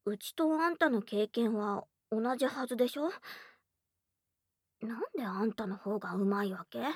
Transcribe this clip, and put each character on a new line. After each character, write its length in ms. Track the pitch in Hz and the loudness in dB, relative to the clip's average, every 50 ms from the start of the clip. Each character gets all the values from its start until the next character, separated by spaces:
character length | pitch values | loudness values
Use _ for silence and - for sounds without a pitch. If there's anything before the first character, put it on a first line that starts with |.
| - | -4
う 140 | 208 208 202 | -4 -4 -4
ち 160 | - - - | -6 -10 -2
と 260 | - 320 311 311 311 | 2 2 2 4 4
あ 80 | 330 349 | 2 2
ん 80 | 339 | 4
た 140 | - 339 302 | 4 4 4
の 100 | 240 214 | 4 2
経 260 | 208 - 220 202 214 214 | 0 0 0 0 0 0
験 260 | - 240 233 214 226 | 2 2 2 2 2
は 320 | 208 208 208 202 202 - _ _ _ _ - | 0 0 -2 -2 -4 -4 _ _ _ _ -4
同 260 | 220 220 226 247 262 | -2 0 2 0 2
じ 100 | 247 269 | 2 0
は 200 | 277 285 277 254 | 0 0 -2 -4
ず 100 | 247 254 | -2 2
で 120 | 226 247 247 | 2 2 2
し 100 | - 285 | 2 -2
ょ？ 120 | 294 349 381 - - - - - - - - _ _ _ _ _ _ _ _ _ _ _ _ _ _ _ _ _ _ _ _ _ _ _ _ - | -2 -2 -4 -6 -14 -16 -18 -18 -18 -20 -20 _ _ _ _ _ _ _ _ _ _ _ _ _ _ _ _ _ _ _ _ _ _ _ _ -8
な 180 | 220 220 233 226 | -6 -6 -4 -4
ん 20 | 392 571 - | -6 -4 -4
で 80 | 330 240 | -4 -4
あ 180 | 196 190 190 214 | -2 -2 0 0
ん 80 | 226 | 0
た 140 | 208 - 220 | 0 -2 -4
の 100 | 190 196 | -4 -4
方 220 | 196 - 196 214 202 | -4 -4 -2 -2 -2
が 160 | - 185 175 | -2 -2 0
上 260 | 190 202 196 202 202 | 2 2 4 4 2
手 60 | 208 196 | 0 -2
い 40 | |
わ 140 | 185 185 185 _ | -2 -6 -10 _
け？ 140 | - 240 240 285 311 | -8 -4 -4 -4 -4